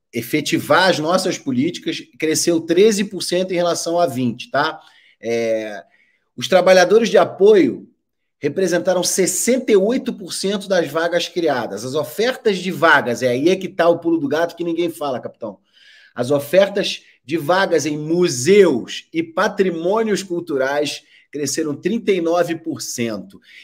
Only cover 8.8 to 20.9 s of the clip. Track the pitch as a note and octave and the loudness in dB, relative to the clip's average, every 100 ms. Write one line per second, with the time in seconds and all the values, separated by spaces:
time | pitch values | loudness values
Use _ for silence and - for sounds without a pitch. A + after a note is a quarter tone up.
8.8 | F#3 F3+ E3+ - F3 - - B3+ A#3+ G3+ | 0 0 0 0 0 0 0 0 2 2
9.8 | G3+ C4 A#3+ F#3+ E3 - F#3+ G#3 F#3+ F#3 | 2 -2 -4 -10 -10 -6 -4 -4 -2 -2
10.8 | D3 D3+ E3+ E3+ - - D#3+ C3 G#2 G2 | 0 -2 -2 -2 -4 -4 -2 -2 -4 -8
11.8 | B2 D3 C#3+ - A#3 B3+ A3+ F#3 F3+ D#3 | -6 -6 -6 -4 -4 0 -2 -2 -4 0
12.8 | D#3+ D3 A#2+ A#2 B2 B2 D#3+ F#3+ F#3+ - | 4 4 2 -2 0 2 2 0 -2 0
13.8 | E3+ E3+ E3 E3 C#3 D3 E3+ - E3+ E3 | 2 2 0 -2 0 -2 -2 -4 -6 -2
14.8 | E3+ D#3+ D3 C3 - - A2 G2 _ _ | -4 -4 -6 -6 -8 -12 -12 -12 _ _
15.8 | _ - _ - B2 C#3+ - F#3 G3 G3+ | _ -20 _ -6 -2 -2 2 2 4 0
16.8 | - - _ _ A#2+ D#3+ C#3+ F#3 G3 D#3+ | -4 -6 _ _ -6 -4 0 0 2 0
17.8 | D3 D3+ D3+ E3+ F3 B2+ C3 G3+ F3+ B2 | 0 -4 -2 0 0 0 4 6 6 4
18.8 | - - - D#3+ E3 - G#3 F#3+ F#3+ E3 | -4 -14 -8 -6 -4 -2 -2 0 -2 0
19.8 | F3 G#3+ A3+ F#3+ G3 E3+ E3 C#3 C3 D3 | -2 0 0 -2 -4 -8 -4 -2 -2 -2
20.8 | D3 | -4